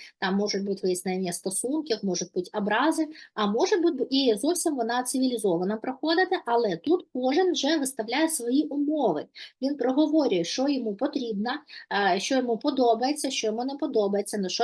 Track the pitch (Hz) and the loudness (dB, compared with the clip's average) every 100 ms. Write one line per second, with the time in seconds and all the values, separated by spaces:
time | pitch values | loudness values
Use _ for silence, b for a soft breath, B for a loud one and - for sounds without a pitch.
0 | B _ 190 196 208 196 196 196 185 180 | B _ -2 0 0 -2 -4 -2 -2 -2
1 | 190 185 180 175 190 - 240 311 302 208 | -2 -2 -4 -4 -6 -4 -2 -4 -2 -2
2 | 196 175 180 185 180 214 202 214 302 320 | -2 -4 -4 -6 -6 -4 0 2 2 2
3 | 311 B B - 208 220 370 403 330 269 | -2 B B -2 0 2 2 2 2 0
4 | - 269 262 208 285 349 339 269 226 247 | 0 2 2 2 2 0 0 -2 0 -2
5 | 254 262 262 233 202 170 185 220 254 262 | -2 0 0 2 0 0 0 -2 -6 -4
6 | 311 339 370 370 - 233 220 170 285 349 | 0 2 2 0 0 2 2 0 0 0
7 | - 254 254 320 381 285 269 320 269 - | 0 -2 2 4 2 2 0 0 -2 -4
8 | 220 254 320 - 240 269 302 285 285 311 | -4 0 0 0 0 0 0 -2 0 2
9 | 226 151 - B B _ 262 285 254 262 | 2 0 -4 B B _ -4 0 0 2
10 | 311 311 254 185 165 - 277 269 226 202 | 4 4 4 2 0 -2 0 0 -2 -4
11 | 285 269 233 202 226 302 B B B 196 | -4 -2 -4 -4 -4 -6 B B B 0
12 | 196 190 - 262 240 226 294 262 240 226 | 2 2 2 2 2 0 0 4 4 4
13 | 254 302 277 - 220 220 262 285 311 226 | 0 -2 -4 -2 -2 -2 -4 -4 -2 0
14 | 202 202 208 240 185 - | 2 0 -2 -4 -2 -2